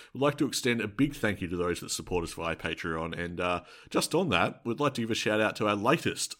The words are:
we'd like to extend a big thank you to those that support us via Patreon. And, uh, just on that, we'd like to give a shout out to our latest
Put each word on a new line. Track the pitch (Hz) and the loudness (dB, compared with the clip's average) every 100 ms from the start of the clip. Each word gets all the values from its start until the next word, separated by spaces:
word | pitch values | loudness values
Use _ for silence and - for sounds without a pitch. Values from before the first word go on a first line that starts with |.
| - | -12
we'd | 127 | -2
like | 143 143 | 0 2
to | 139 | 0
extend | - 127 117 | 0 0 0
a | 104 | 0
big | - 143 - | 2 0 2
thank | 110 98 | -2 0
you | 90 | -2
to | 87 | -2
those | 87 85 | 0 -2
that | - | -4
support | - 85 90 | -6 -2 -2
us | 82 | -2
via | - 82 80 | -4 -4 -4
Patreon. | 85 82 87 80 82 82 | -4 -4 -4 -4 -4 -4
And, | 87 87 | -6 -2
uh, | 90 87 - - - | 0 0 -4 -18 -6
just | - - | -2 0
on | 156 185 | 2 4
that, | 87 98 - | 4 2 0
we'd | 117 113 | -4 0
like | 143 127 | 0 0
to | |
give | 113 | -2
a | 107 | 0
shout | 113 107 | 2 4
out | 104 - | 2 2
to | 107 | 0
our | 104 | 2
latest | 110 165 101 76 - - | 4 2 2 -2 -4 -8